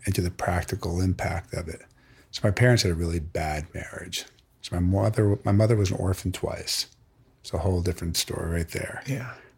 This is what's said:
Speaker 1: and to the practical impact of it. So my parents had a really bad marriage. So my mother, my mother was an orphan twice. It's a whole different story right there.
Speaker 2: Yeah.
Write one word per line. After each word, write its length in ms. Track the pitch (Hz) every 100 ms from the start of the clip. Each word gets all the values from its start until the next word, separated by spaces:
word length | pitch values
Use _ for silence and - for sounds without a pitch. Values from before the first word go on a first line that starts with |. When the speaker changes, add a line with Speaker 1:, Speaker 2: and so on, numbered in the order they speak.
| -
Speaker 1:
and 80 |
to 60 | 98
the 80 | 87
practical 720 | - - 87 - - 98 87
impact 520 | 95 90 87 85 -
of 140 | - 82
it. 140 | - - _ _ - _
So 100 | -
my 80 | 107
parents 320 | 95 123 117
had 100 | 95
a 40 | 82
really 240 | 85 85
bad 460 | 78 85 80 76 78
marriage. 500 | 82 80 - 87 - - _ _ _
So 120 | -
my 60 | 87
mother, 580 | 90 95 107 107 104 101
my 80 | -
mother 240 | 101 110 110
was 140 | 92
an 80 | -
orphan 340 | 92 92 92
twice. 540 | 90 - - - - - _ _ _ _ _
It's 100 | -
a 60 | 87
whole 240 | 95 90
different 340 | 90 85 85 85
story 340 | - - 82
right 180 | 82 82
there. 340 | - - - -
Speaker 2:
Yeah. 280 | 113 123 - -